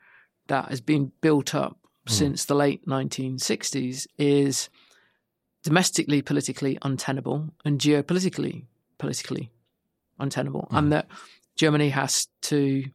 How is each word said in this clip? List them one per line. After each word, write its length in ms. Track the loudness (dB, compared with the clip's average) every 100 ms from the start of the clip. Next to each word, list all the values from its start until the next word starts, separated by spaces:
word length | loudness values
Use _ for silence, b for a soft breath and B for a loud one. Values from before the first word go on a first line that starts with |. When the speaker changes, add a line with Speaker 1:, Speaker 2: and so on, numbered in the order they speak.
| b b b _ -4
Speaker 1:
that 220 | -4 -2
has 100 | -6
been 320 | 0 2 0 0
built 340 | 4 4 2
up 220 | -4 -4 -8 _ _ -4
Speaker 2:
Mm. 40 |
Speaker 1:
since 340 | 0 0 0 0
the 80 |
late 320 | 2 2 0 -4
nineteen 520 | -4 -4 -6 -6 -4
sixties 720 | -4 -4 -4 -4 -4 -6 -10 0
is 540 | 4 4 4 0 -6 b b b b b b _ _ _
domestically, 600 | 2 2 4 0 2 0
politically 560 | 2 -2 -2 -4 -4 -2
untenable 720 | -4 -4 -4 -4 -4 -4 -6 -6
and 160 | -2 2
geopolitically, 840 | 4 4 2 0 0 -2 -6 -8 -16 _ _ -10
politically 560 | -6 -6 -6 -8 -8 _ _ _ _ _ _ -8
untenable, 480 | -4 -2 -4 -6 -2
Speaker 2:
Mm. 80 | 2
Speaker 1:
and 140 | 4
that 160 | 2 -2 B B B _ 0
Germany 340 | 2 4 2
has 380 | 0 0 -2 -4 _
to 420 | -2 0 2 0 -4